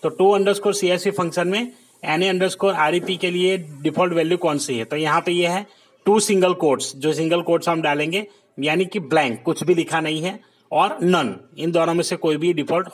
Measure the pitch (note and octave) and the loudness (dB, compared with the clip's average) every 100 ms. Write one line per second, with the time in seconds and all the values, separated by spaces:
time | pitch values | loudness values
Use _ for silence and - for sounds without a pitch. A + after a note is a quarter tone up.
0 | D#3+ - F#3+ G3+ G3 G3+ G#3 F#3+ F3+ F3+ | -4 2 4 4 2 2 0 0 0 0
1 | G3 F#3+ F3 F3 F3 G3+ A#3+ - _ _ | 0 -2 -2 0 0 0 -4 -10 _ _
2 | - D#3 F#3+ F#3 F#3 - G3 F3+ D3+ F3 | -4 0 0 2 0 0 0 2 2 0
3 | E3+ F3+ F3+ F3+ F#3 F#3+ D#3 C#3 D#3 - | -2 -4 -2 0 0 0 -6 -4 -4 0
4 | F#3 E3+ D#3+ F3 E3+ D3 - A#2+ A2+ D3+ | 0 2 0 0 0 -2 -2 -4 -4 -4
5 | D#3 D#3+ F3 F3 E3+ F#3 G3+ _ _ _ | 0 0 0 0 0 -2 -6 _ _ _
6 | - G#3+ G#3 G3 F3+ F3 D#3+ B2+ - C#3 | 2 4 4 2 2 2 2 0 -2 -4
7 | D3+ D3+ D#3+ E3+ E3+ E3+ F3 E3 D3+ D3 | -2 0 0 0 2 0 0 0 0 -2
8 | D3+ F#3 G#3+ - _ - C#3+ F3+ F#3 G#3 | -2 -4 -6 -16 _ -6 -2 0 0 -4
9 | C#3 D#3+ C#3 A#2 - D#3 D3+ F3 E3 E3 | 0 0 0 -2 -4 -2 2 2 2 -2
10 | D#3 D#3 F3 G3+ _ _ _ D3+ F#3+ - | -2 -4 -6 -8 _ _ _ 0 2 2
11 | F3 F3+ B2+ F#2 - - D#3+ E3+ E3 E3 | 2 2 0 -6 -16 -6 -2 2 2 0
12 | E3 F3 E3 D3+ F3 D#3+ C#3+ E3 - | -2 -2 -2 0 0 -2 -2 -2 -2